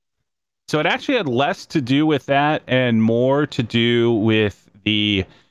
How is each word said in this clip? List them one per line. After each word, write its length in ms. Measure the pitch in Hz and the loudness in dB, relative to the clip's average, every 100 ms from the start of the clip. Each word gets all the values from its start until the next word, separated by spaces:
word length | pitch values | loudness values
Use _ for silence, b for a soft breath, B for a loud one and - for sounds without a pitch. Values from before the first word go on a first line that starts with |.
| _ _ _ _ _ _ - | _ _ _ _ _ _ -6
So 120 | 151 | -2
it 60 | 175 | -2
actually 320 | 262 - 247 | -4 -2 -2
had 100 | 151 | -2
less 380 | 120 147 190 - | -2 -2 -4 -6
to 140 | 160 | -4
do 240 | 120 139 156 | 0 0 0
with 200 | 139 - | -2 0
that 360 | 139 147 156 - | 0 0 -2 -2
and 360 | 127 123 113 | 0 2 2
more 420 | 110 117 131 139 147 | 2 2 2 0 -2
to 140 | - | -4
do 520 | 117 117 117 120 117 | -2 0 2 2 2
with 560 | 113 113 110 104 - _ - 107 | 2 2 2 0 -4 _ -8 -4
the 400 | 107 104 98 - b b | -2 0 -2 -4 b b